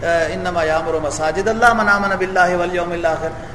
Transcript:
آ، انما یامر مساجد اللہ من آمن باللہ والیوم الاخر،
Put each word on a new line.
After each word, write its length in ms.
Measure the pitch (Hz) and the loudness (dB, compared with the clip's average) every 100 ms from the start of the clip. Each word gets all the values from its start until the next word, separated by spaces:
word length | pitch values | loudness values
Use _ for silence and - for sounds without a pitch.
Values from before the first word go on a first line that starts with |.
آ، 20 | 175 | 0
انما 580 | 170 156 185 185 175 | 0 0 -2 -4 -2
یامر 300 | 160 156 165 | 0 0 0
مساجد 540 | 160 151 135 156 170 196 | -2 -2 -2 -2 0 0
اللہ 260 | 226 240 | 4 4
من 160 | 220 208 | 4 2
آمن 260 | 202 196 190 | 2 2 -2
باللہ 380 | 185 190 180 180 | 0 2 2 2
والیوم 360 | 175 180 175 | -2 -2 -4
الاخر، 380 | 170 165 156 160 156 - | -2 -2 -2 -4 -8 -12